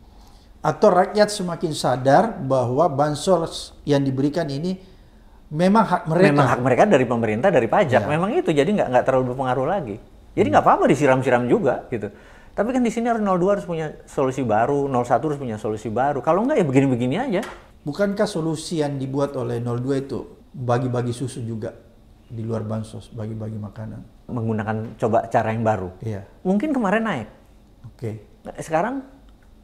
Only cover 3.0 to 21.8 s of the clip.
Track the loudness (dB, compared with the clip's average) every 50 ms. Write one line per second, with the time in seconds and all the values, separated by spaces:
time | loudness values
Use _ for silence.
3 | 0 0 0 -2 0 2 2 2 2 -2 -6 -10 -12 -14 -16 -10 -2 0 2 2
4 | 2 0 0 0 0 0 0 -2 -4 -4 -4 -6 -4 -4 -6 -6 -10 -18 -20 -20
5 | -20 -20 -20 -20 -20 -20 -20 -20 -16 -8 -2 2 4 4 6 4 4 4 0 -2
6 | 0 0 2 4 6 6 6 4 4 4 2 2 2 2 4 4 4 6 6 4
7 | 4 2 0 0 0 0 0 2 2 2 4 4 2 4 2 2 2 4 2 2
8 | 2 2 -2 -2 0 0 0 -2 0 0 2 2 2 2 2 0 0 2 2 2
9 | 2 4 2 2 2 0 -2 -4 -2 -2 -2 -2 0 -2 -2 -4 -4 -6 -10 -10
10 | -12 -18 -20 -20 -20 -8 -2 0 0 4 4 4 6 6 4 4 6 4 4 4
11 | 6 4 4 4 4 2 2 2 2 2 2 2 2 0 -2 -2 -4 -6 -8 -6
12 | -6 -8 -10 -12 -20 -20 -20 -20 -20 -12 -6 -4 -4 -2 0 0 0 0 -2 -2
13 | -2 -2 -2 0 0 0 0 2 2 2 0 0 -2 -6 -6 -6 -6 -8 -10 -12
14 | -18 -10 -4 -2 -2 -2 0 -2 -2 0 2 2 2 2 0 0 0 0 0 0
15 | 0 2 0 0 0 0 -4 -4 -6 -8 -8 -6 -4 -4 -4 -4 -6 -4 -2 0
16 | 0 0 0 -2 0 0 0 2 2 0 0 0 2 2 4 4 4 4 2 0
17 | 0 -2 -2 -2 -4 -2 -2 -4 -4 -6 -10 -16 -20 -20 -20 -12 -10 -8 -4 -2
18 | -2 -2 0 0 -2 -2 -2 -2 -2 -2 -4 -4 -6 -4 -2 -2 -2 -2 -2 -4
19 | -6 -4 -2 -2 -2 -2 -2 -4 -4 -4 -4 -4 -4 -4 -4 -4 -2 -2 -2 -2
20 | -2 -4 -8 -8 -10 -10 -16 -20 -20 -18 -14 -8 -2 0 0 0 0 -2 -2 -2
21 | -2 -4 -4 -6 -6 -8 -8 -8 -10 -8 -8 -8 -8 -10 -12 -14